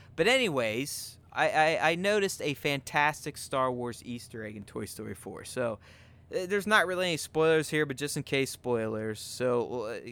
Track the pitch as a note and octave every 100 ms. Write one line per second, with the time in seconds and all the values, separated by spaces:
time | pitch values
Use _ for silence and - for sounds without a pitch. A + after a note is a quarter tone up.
0 | - - F#3 C4 A3 C3+ A2 A2+ C#3+ -
1 | - - - - D3+ D3+ D#3 D#3+ D#3 E3+
2 | G3+ G#3+ G3 - D3 C#3 D3+ C#3 - D3+
3 | D3 D3+ D3+ - - C3+ C3 B2 A#2+ A2+
4 | A#2+ A#2+ - A#2 G#2+ G#2+ G2+ A#2+ G#2+ -
5 | G#2+ G2+ - F#2+ - B2+ A#2+ G#2+ - -
6 | - - - E3+ F#3 G3+ G3 G#3+ F3 F3+
7 | F3+ D#3 - D#3 D#3+ D#3+ D3 D#3 D3 B2+
8 | C#3+ D3+ - C#3 C3 - B2 A#2 A2 A2
9 | A2 G#2+ - - B2+ A#2+ A2 B2 A2 A2+
10 | A#2+